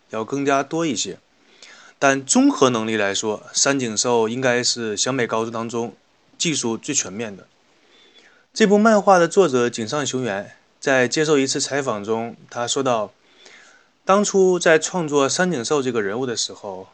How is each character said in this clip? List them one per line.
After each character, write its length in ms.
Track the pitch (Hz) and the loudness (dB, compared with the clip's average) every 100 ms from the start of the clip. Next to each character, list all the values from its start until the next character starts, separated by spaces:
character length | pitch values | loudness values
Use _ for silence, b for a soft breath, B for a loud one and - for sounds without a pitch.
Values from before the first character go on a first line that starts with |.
| _ | _
要 160 | 113 107 | -8 -6
更 180 | 139 | -4
加 200 | 139 139 | 0 0
多 200 | 139 160 | -2 -4
一 120 | 165 120 | -2 -4
些。 240 | 98 85 _ _ B B B B B _ | -6 -10 _ _ B B B B B _
但 260 | 139 135 135 | 2 2 2
综 240 | 247 277 | 4 4
合 220 | 269 131 | 4 2
能 160 | 117 110 | 2 0
力 100 | 110 | -2
来 160 | 101 | -2
说， 300 | 98 110 104 - | -2 -4 -6 -6
三 260 | - 143 139 | -2 0 0
井 160 | 123 104 | -2 -2
寿 320 | 127 120 110 | 0 2 0
应 140 | 123 | 0
该 220 | 131 120 | 0 0
是 340 | 117 123 113 101 | 0 -2 -4 -4
湘 180 | 123 131 | -2 -2
北 120 | 113 | -2
高 160 | 113 | -2
中 100 | 113 | -4
当 160 | 113 117 | -6 -6
中 240 | 117 117 - _ _ _ - | -6 -6 -10 _ _ _ -6
技 160 | 175 139 | -4 -2
术 200 | 123 110 | -2 -4
最 200 | - 139 | -4 -4
全 180 | 98 | -4
面 240 | 98 117 95 | -8 -10 -12
的。 80 | - _ b b b b b b b b b | -20 _ b b b b b b b b b
这 120 | - 214 | 0 2
部 100 | 208 | 4
漫 240 | 220 208 | 4 4
画 200 | 196 185 | 6 4
的 80 | 165 | 4
作 200 | 196 175 | 4 4
者 220 | 127 120 | 2 0
井 180 | 117 110 | -2 -6
上 160 | 147 | -4
雄 200 | 131 127 | -4 -4
彦 320 | 123 98 - - _ _ | -4 -6 -8 -16 _ _
在 280 | - 131 123 | 0 2 2
接 160 | 160 | 2
受 140 | 156 147 | 2 2
一 80 | 135 | 2
次 160 | 151 | -2
采 180 | - 135 | -4 -4
访 240 | 135 107 | -4 -4
中， 320 | 101 113 117 - - | -4 -4 -4 -12 -14
他 180 | 120 120 | -8 -4
说 140 | 143 | -2
到， 320 | 131 117 104 _ b b b b b b b _ | 0 0 -4 _ b b b b b b b _
当 200 | - 196 | 0 2
初 340 | 202 196 185 180 | 2 2 4 4
在 220 | 175 160 | 4 4
创 280 | - 185 156 | 2 -4 -2
作 220 | 143 135 | 0 0
三 220 | 131 180 | 0 -2
井 120 | 151 | -2
寿 160 | 113 151 | -2 -2
这 120 | 127 | 0
个 100 | 117 | -2
人 180 | 98 110 | -2 -4
物 60 | 131 | -4
的 100 | 110 | -6
时 160 | - | -8
候， 340 | - 104 92 95 | -10 -14 -14 -16